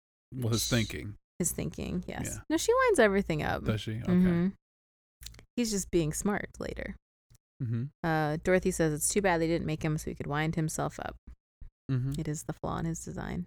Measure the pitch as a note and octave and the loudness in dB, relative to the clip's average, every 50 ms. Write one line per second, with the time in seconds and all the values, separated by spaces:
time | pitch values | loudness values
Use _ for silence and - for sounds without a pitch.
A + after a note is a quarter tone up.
0 | _ _ _ _ _ - - C3 B2 A2 A#2 G#2+ - - C3+ A#2 A2 - - D#2 | _ _ _ _ _ -14 -8 -4 -2 0 0 0 0 2 2 0 0 0 -4 -8
1 | - G2+ G#2+ - _ _ _ - F3+ E3 - - - - - - C#2 - - F3+ | -8 -10 -12 -14 _ _ _ -4 -2 -2 -2 -2 -6 -6 -6 -6 -6 -4 -4 -6
2 | F3+ - - - - - - - - - D4+ D#4+ - - A#4 C5 C5 B4 G4+ E4+ | -6 -6 -6 -6 -6 -6 -8 -8 -6 -2 -2 0 2 4 4 6 6 6 8 8
3 | A#3 G#3 G3 G3 G3 - E3+ D3+ - - F2+ - - - A2 G#2+ - A2+ A2 A2+ | 8 6 6 4 2 0 0 -2 0 0 -2 -2 0 -2 -2 -2 -2 -4 -6 -4
4 | A2 - F3+ F3+ F3+ F#3 E3+ E3+ F3 G3 G3 _ _ _ _ _ _ _ _ _ | 0 4 4 6 6 6 4 4 2 0 -2 _ _ _ _ _ _ _ _ _
5 | _ _ _ - - - - - - _ - - A#3+ G#3+ G#3 G3 F3+ - - F3 | _ _ _ -20 -20 -18 -18 -18 -18 _ -2 -2 0 0 0 -2 -2 0 2 2
6 | E3 D3+ D#3 - - G3 G#3 - - - - - - - - - - - G3 - | 2 2 0 -2 0 0 0 -2 -4 -6 -10 -8 -8 -8 -6 -8 -8 -10 -10 -14
7 | _ _ _ _ _ _ - - _ _ _ - C#3 A2+ A#2+ A2+ A#2+ C#3+ - _ | _ _ _ _ _ _ -20 -20 _ _ _ -6 -4 -2 -2 -2 -2 -4 -8 _
8 | - E3 D#3+ D#3 D#3 D3 D3+ E3 - - F#3 F#3 F3+ F#3 F3+ - E3 D#3 D3+ D3+ | -2 0 2 2 2 0 -2 -2 2 4 4 4 4 2 2 2 2 2 2 0
9 | - - - G#3 G3 G3 F3 E3 E3 D#3+ E3+ E3 - D3+ D#3 D#3 - D#3+ D3+ D#3+ | 0 0 2 2 2 4 4 4 2 2 2 0 0 -2 -2 -2 0 0 0 -2
10 | - - - - D#3 D3+ C#3+ D3 D#3 D#3+ E3+ E3+ D#3 D#3 - - C#3+ D3 - - | -2 -6 -8 -6 -6 -4 -2 0 0 0 0 0 -2 -2 0 -2 -4 -4 -4 -6
11 | - - - - - - - _ _ _ _ - - - _ _ _ - C3+ B2+ | -8 -10 -10 -12 -16 -20 -20 _ _ _ _ -18 -18 -18 _ _ _ -2 -2 0
12 | B2 C3+ C#3 D3+ D#3 D#3 D3+ D3+ - - D#3 - - E3 E3+ - E3 E3 E3 E3 | 0 -2 -4 -4 -4 -4 -4 -6 -6 -10 -10 -8 -6 -6 -4 -2 -2 -4 -4 -4
13 | - - - F3+ - - - - F3 | -8 -10 -8 -8 -6 -6 -6 -6 -6